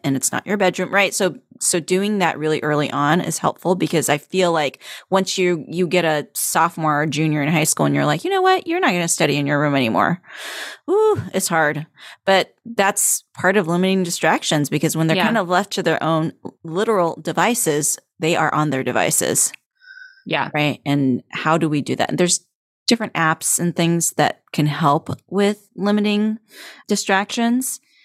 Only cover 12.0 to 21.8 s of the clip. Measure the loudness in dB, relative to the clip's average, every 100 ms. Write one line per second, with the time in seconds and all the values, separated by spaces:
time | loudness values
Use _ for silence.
12 | -20 -8 2 2 2 _ -10 0 0 2
13 | 0 -2 -6 -2 2 2 2 0 2 2
14 | 0 0 0 0 0 0 0 0 0 0
15 | 0 2 2 0 0 0 0 -2 0 0
16 | 0 0 -2 -6 -16 -16 -8 -4 0 0
17 | 0 -2 -4 0 0 2 0 0 -2 -4
18 | _ _ 0 2 2 2 0 -2 -2 0
19 | 2 0 0 0 -2 -4 _ _ -20 -20
20 | -20 -18 -6 -4 -2 -2 -2 -2 -2 0
21 | 2 0 -4 -6 0 0 2 -2